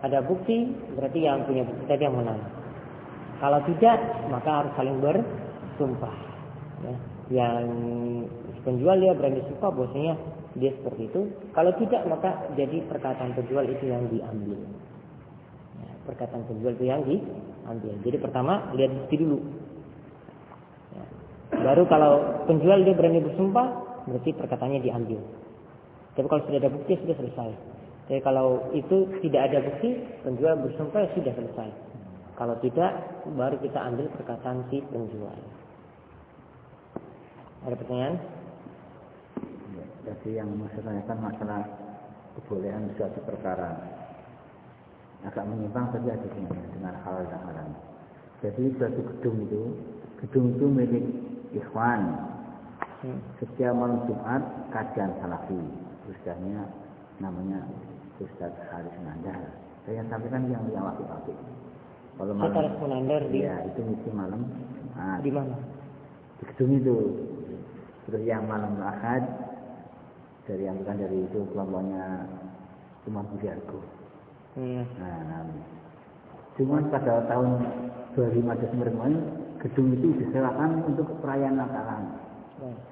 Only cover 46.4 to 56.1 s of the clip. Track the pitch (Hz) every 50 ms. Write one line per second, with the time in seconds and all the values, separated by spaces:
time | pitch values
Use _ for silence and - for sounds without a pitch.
46.4 | 92 87 87 90 - - - 90 95 92 90 - - - 92 - 90 170 - 185
47.4 | 92 90 80 78 78 - 76 - - - - - - - - - - - - -
48.4 | - 104 101 127 127 135 127 123 123 110 - - - - - - - 120 110 110
49.4 | 101 - 104 107 113 120 - - - - - - - - - - - 113 - 135
50.4 | 123 123 120 123 143 143 139 131 123 117 120 117 - - - - - - - -
51.4 | - - - 139 - - - 110 117 120 120 110 95 85 76 73 - - - -
52.4 | - - - - - - - - - - - - - 127 123 131 120 - - -
53.4 | - - - - 131 123 120 120 120 120 120 117 117 117 107 98 - 110 123 139
54.4 | - - - - - - - 110 107 - - 117 98 95 90 - 90 87 90 -
55.4 | - - 95 90 80 73 67 - - - - - - -